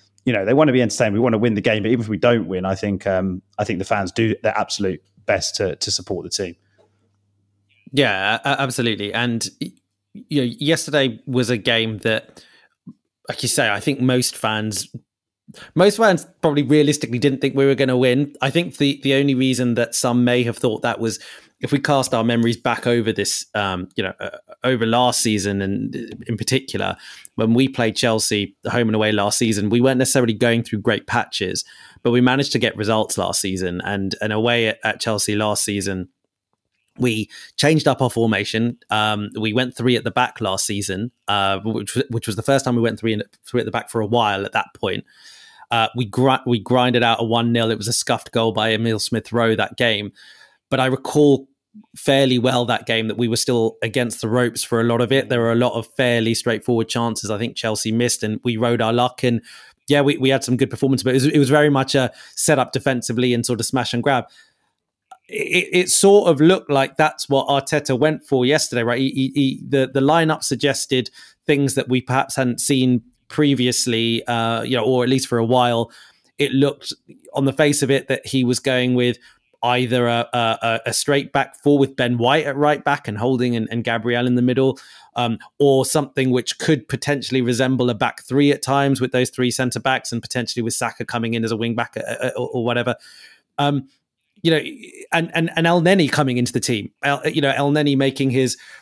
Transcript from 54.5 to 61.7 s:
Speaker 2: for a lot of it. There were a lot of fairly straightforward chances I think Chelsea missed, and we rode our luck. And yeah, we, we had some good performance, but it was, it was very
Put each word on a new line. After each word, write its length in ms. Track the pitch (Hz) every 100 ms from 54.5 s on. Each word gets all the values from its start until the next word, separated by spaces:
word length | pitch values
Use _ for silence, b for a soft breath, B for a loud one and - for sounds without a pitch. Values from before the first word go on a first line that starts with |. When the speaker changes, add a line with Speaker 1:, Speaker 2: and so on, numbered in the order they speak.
| -
Speaker 2:
for 180 | - 117
a 40 |
lot 160 | 117 117
of 100 | 120
it. 200 | 135 -
There 100 | 120
were 100 | 117
a 40 | 117
lot 160 | 123
of 160 | 110 110 -
fairly 380 | 127 120 113
straightforward 540 | 117 - 110 - 117 110
chances 420 | 123 117 110 104
I 80 | 107
think 180 | 117 -
Chelsea 340 | 113 107 110
missed, 320 | 110 120 -
and 160 | 110 107
we 120 | 123 110
rode 240 | 120 120
our 100 | 110
luck. 320 | 120 123 -
And 160 | 127 117 B B B B -
yeah, 140 | 143
we, 140 | 143 147
we 100 | 131
had 160 | 135
some 120 | 123 120
good 120 | 131
performance, 320 | - 135 131
but 80 | 123
it 40 |
was, 120 | 131 135
it 120 | 151
was 120 | 131
very 200 | 147 151